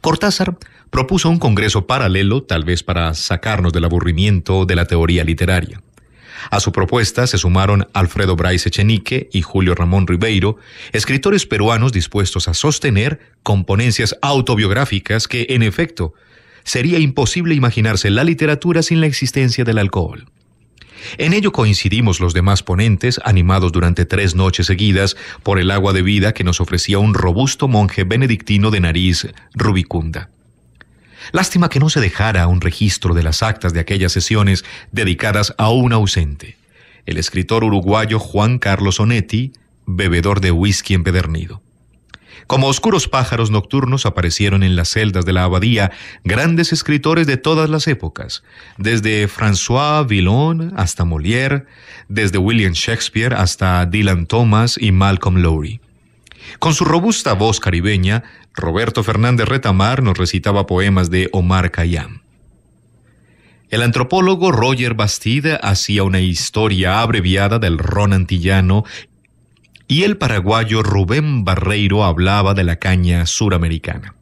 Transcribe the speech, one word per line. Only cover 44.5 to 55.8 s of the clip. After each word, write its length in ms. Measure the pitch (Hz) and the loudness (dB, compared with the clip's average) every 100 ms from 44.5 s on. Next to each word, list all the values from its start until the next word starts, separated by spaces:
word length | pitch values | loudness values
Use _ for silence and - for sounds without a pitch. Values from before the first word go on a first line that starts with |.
| 98 | 2
en 140 | 95 90 | 2 2
las 100 | 85 | 0
celdas 360 | 107 107 92 85 | 0 0 0 0
de 80 | |
la 100 | 90 | 0
abadía 480 | 92 90 110 110 98 - - - | 0 0 2 2 0 -4 -20 -10
grandes 480 | - 107 160 165 170 | -4 0 0 0 0
escritores 560 | 160 - 147 156 165 156 | -2 0 0 2 2 2
de 80 | 127 | 0
todas 340 | 156 160 156 | 0 0 2
las 180 | 156 156 | 0 0
épocas, 560 | 123 80 - - - _ - - - | -2 -4 -10 -12 -14 _ -20 -20 -6
desde 500 | 101 117 104 107 104 | -2 0 0 0 -2
François 800 | - 107 95 - 120 147 151 139 | 0 0 0 0 0 2 0 0
Villon 640 | 104 90 113 151 165 165 190 | 2 2 2 2 0 -4 -4
hasta 260 | 92 - | -4 -2
Molière, 600 | 85 80 78 120 135 139 135 - - - - | -2 -2 -2 -2 0 -2 -6 -20 -20 -20 -8
desde 300 | 101 104 95 | -2 -2 0
William 340 | 95 117 95 | 0 2 0
Shakespeare 600 | 85 - 110 - 110 117 | -2 -4 -4 -4 -2 -2
hasta 520 | 110 92 - 95 90 87 | 0 -2 0 0 2 0
Dylan 420 | 104 104 90 85 | 0 0 0 0
Thomas 500 | 113 117 107 117 - | 2 4 4 2 0
y 140 | 104 | 2
Malcolm 480 | 95 98 95 101 92 | 2 4 2 2 2
Lowry. 400 | 87 80 76 110 | 2 0 -4 -10